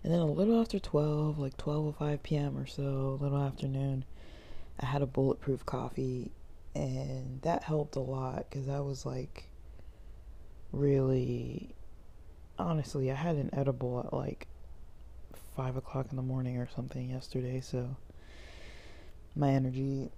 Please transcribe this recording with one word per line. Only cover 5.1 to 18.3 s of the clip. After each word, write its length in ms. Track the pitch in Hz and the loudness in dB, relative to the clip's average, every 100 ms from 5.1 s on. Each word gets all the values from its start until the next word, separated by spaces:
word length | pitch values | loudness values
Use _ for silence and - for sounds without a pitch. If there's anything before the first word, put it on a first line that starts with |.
| 135 135 - - 131 - | 4 4 4 2 0 0
coffee, 640 | 127 123 - 131 127 - - - - - - | -2 -2 -2 0 -2 -4 -8 -12 -12 -6 -2
and 680 | 139 131 135 131 131 131 | 0 0 -2 -4 -4 0
that 220 | - - | 2 2
helped 320 | - 156 147 139 | 2 2 2 0
a 40 | |
lot, 480 | 131 131 131 - - | 0 0 0 -2 -2
'cause 200 | 139 135 | -4 0
I 100 | 139 | 0
was, 260 | 139 135 | 0 -2
like, 440 | 131 127 139 - - - - - - - - - - - - - - | -2 -4 -4 -10 -14 -14 -14 -12 -12 -12 -14 -12 -12 -12 -12 -12 -4
really, 1040 | 143 143 139 131 131 123 120 120 127 - - - - - - - - - - | 2 6 6 6 4 4 0 -2 -6 -8 -10 -12 -12 -14 -14 -16 -16 -12 -2
honestly, 540 | 175 156 135 143 131 | 2 2 2 0 2
I 60 | 135 | 2
had 180 | 170 | 2
an 160 | 151 135 | 2 2
edible 460 | 135 139 127 127 123 | 4 2 2 0 0
at, 140 | - | 0
like, 340 | 135 135 - - - - - - - - - - - - - | 0 0 -4 -10 -12 -12 -12 -12 -12 -14 -12 -12 -12 -8 -2
five 200 | 131 131 | -2 -2
o'clock 300 | - 135 131 | -2 -2 -2
in 60 | 131 | -2
the 60 | |
morning 340 | 127 131 127 123 | 0 0 0 0
or 120 | 123 | -2
something 420 | - 123 135 127 | -4 -4 -4 -4
yesterday, 500 | 131 - 127 127 131 | -4 -2 -2 0 -2
so 360 | 131 127 123 131 - - - | -2 -2 -2 -6 -10 -14 -14